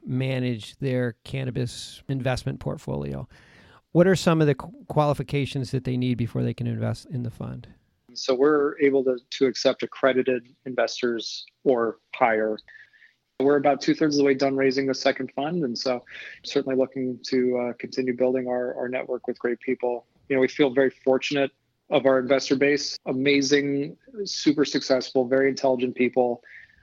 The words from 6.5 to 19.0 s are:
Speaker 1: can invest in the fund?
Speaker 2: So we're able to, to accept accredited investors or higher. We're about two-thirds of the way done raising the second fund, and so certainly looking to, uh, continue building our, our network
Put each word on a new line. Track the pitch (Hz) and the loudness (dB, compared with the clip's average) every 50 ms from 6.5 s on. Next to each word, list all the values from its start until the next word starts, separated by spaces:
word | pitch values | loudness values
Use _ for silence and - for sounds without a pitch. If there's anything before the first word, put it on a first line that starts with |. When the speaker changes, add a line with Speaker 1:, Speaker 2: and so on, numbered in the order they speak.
| 117 | -4
Speaker 1:
can | - 120 117 | -4 -4 -4
invest | 117 110 113 113 113 - - 302 | -4 -4 -4 -4 -4 -6 -8 -10
in | 180 123 120 | -8 -8 -6
the | 113 | -8
fund? | - - - 117 127 127 117 - - _ _ _ _ _ _ _ 123 | -8 -10 -12 -12 -12 -12 -14 -18 -20 _ _ _ _ _ _ _ -14
Speaker 2:
So | 117 - - 131 | -8 -2 -2 2
we're | 123 139 151 151 147 143 147 - - | 2 4 4 4 4 2 0 0 2
able | 143 139 135 139 127 | 2 2 4 2 2
to, | 131 127 120 - _ | 0 0 -2 -6 _
to | - - 135 | -2 0 0
accept | 131 113 - - 131 123 - - | 0 0 2 0 0 0 0 -4
accredited | - - - - 131 123 127 123 131 127 120 120 120 _ _ _ | -8 -4 0 0 2 2 2 2 0 -2 -2 -4 -10 _ _ _
investors | 131 123 120 117 110 - - 127 120 117 113 - - - - - - _ _ _ | -6 -2 -2 -2 -2 -2 -2 -2 -2 -2 -2 -6 -8 -12 -12 -14 -18 _ _ _
or | 151 127 117 117 110 104 - _ _ - | 2 2 2 2 -2 -2 -6 _ _ -2
higher. | - 131 117 110 110 107 107 107 - - - - - - _ _ _ - _ _ _ _ _ _ - | 2 2 4 4 2 2 0 -2 -6 -10 -16 -20 -20 -20 _ _ _ -20 _ _ _ _ _ _ 0
We're | 131 139 147 143 | 2 4 4 4
about | 143 147 139 135 | 4 2 2 2
two-thirds | - - 147 - 160 151 143 | 2 0 2 2 2 2 2
of | 143 | 4
the | 139 | 4
way | 143 139 | 4 4
done | 131 139 139 135 | 2 2 0 2
raising | 135 135 135 127 139 135 135 | 2 2 2 2 2 0 0
the | 131 | -2
second | - - 139 127 - 131 123 - | 0 0 0 0 0 -4 -8 -6
fund, | 139 139 156 175 180 151 | -6 -4 -4 -2 -2 -2
and | 120 117 - | -2 -4 -4
so | - 131 123 120 - - - - - - - - - | -4 -4 -4 -4 -6 -12 -18 -18 -18 -18 -18 -18 -16
certainly | - - 143 135 135 131 | -4 -2 -2 0 0 2
looking | 127 131 - - 135 131 127 123 117 - - | 2 0 0 -2 -4 -4 -4 -6 -8 -6 -2
to, | 135 127 123 127 123 123 | 0 2 2 2 0 0
uh, | 123 120 120 | -2 -4 -4
continue | - - 117 - 131 131 127 120 | -8 -10 -6 -4 -4 -2 -2 0
building | 123 127 127 127 131 127 123 | 0 0 0 2 0 -2 -2
our, | 123 123 123 127 - | -2 -2 -4 -4 -4
our | 135 127 123 | -6 -6 -4
network | 127 131 | -4 -6